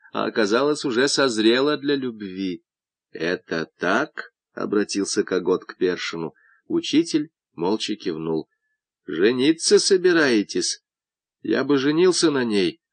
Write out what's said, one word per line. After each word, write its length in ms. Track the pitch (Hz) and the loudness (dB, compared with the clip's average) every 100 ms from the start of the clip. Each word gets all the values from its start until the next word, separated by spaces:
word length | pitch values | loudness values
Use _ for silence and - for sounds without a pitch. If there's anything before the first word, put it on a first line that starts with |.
| - | -10
а 120 | 107 107 | -4 -4
оказалось, 600 | 110 104 117 143 147 147 | 0 2 2 2 0 -2
уже 220 | 117 143 | 0 0
созрела 680 | - 139 107 110 123 143 147 | 2 0 2 4 4 2 0
для 200 | 139 143 | 0 -2
любви". 680 | 131 110 101 92 95 85 _ _ _ _ _ | -2 -8 -10 -6 -6 -6 _ _ _ _ _
"Это 580 | - 82 92 - 85 78 - | -6 -4 -4 -4 -6 -6 -6
так?" — 520 | 87 104 151 - - _ _ | -2 -2 -2 -8 -16 _ _
обратился 680 | - 98 101 98 98 98 - | -8 -2 -2 -2 -4 -4 -2
Когот 420 | 95 92 87 90 - | -2 -2 0 -2 -2
к 100 | - | -4
Першину. 600 | 92 87 - 85 82 - _ _ - | -2 -2 -6 -8 -10 -12 _ _ -6
Учитель 640 | 113 - 147 165 156 151 _ _ | -4 0 0 2 -2 -4 _ _
молча 420 | - 85 110 - 104 | -6 -2 -2 -4 -8
кивнул. 520 | 95 80 80 80 - _ _ _ _ _ - | -6 -6 -4 -4 -6 _ _ _ _ _ -10
"Жениться 720 | 78 101 127 135 160 - 202 | 0 2 2 2 2 4 4
собираетесь?" 1040 | - 190 180 170 143 113 98 90 85 - _ _ _ _ _ _ | 4 4 4 4 4 2 0 -2 -4 -6 _ _ _ _ _ _
"Я 220 | - 104 | -4 -2
бы 140 | 135 139 | 0 0
женился 540 | 135 151 185 175 165 | 2 2 4 4 2
на 120 | 143 | 0
ней", — 380 | 120 101 90 - _ | 0 0 0 -2 _